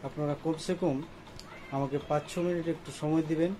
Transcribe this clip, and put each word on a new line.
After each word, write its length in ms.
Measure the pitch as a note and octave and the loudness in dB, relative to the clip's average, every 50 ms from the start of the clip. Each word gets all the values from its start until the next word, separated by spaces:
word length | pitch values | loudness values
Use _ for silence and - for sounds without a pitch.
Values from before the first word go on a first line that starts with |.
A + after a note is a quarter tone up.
| - | -8
আপনারা 260 | C3+ - D3+ D3+ D3 D3 - - | -6 -2 0 0 0 0 0 0
কমসে 300 | E3 D#3+ D#3 - - F#3 F3+ | 0 0 0 0 0 0 2
কম 160 | F#3 E3 C3+ C3+ D#3+ - - - - - - - - - - - - - C#3 | 2 2 2 2 -2 -6 -12 -16 -16 -16 -16 -16 -14 -14 -14 -14 -8 -2 0
আমাকে 220 | C3+ C#3 C3 C#3 C#3+ - - | 0 0 2 0 -2 0 2
পাঁচ 140 | D3+ D3+ D3+ - | 2 2 2 0
ছ 20 | - F3+ E3+ | -2 0 0
মিনিট 200 | F3 F3 E3+ D#3+ E3 D#3+ | 2 2 2 2 0 -2
একটু 140 | - - D3 C#3+ - | -2 -4 -10 -6 -2
সময় 220 | D#3 D3+ D#3 D#3+ D#3 D3+ | 2 4 4 4 4 4
দিবেন। 220 | D#3+ D#3 E3 F3+ G3+ | 2 2 4 2 2